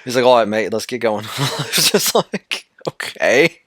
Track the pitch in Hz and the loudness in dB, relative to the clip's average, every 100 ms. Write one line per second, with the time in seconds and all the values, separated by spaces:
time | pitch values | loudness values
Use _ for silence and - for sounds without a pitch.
0 | - 123 123 123 107 107 98 110 - 127 | -2 2 4 4 4 -2 -2 -4 -6 -4
1 | 113 104 107 - 139 - 143 - - 196 | -2 -2 -6 -6 -4 -4 -4 0 2 2
2 | - 220 - - _ - - _ - - | 2 0 -2 -8 _ -10 -10 _ -10 -8
3 | - - 80 117 165 - | -12 -2 2 4 2 0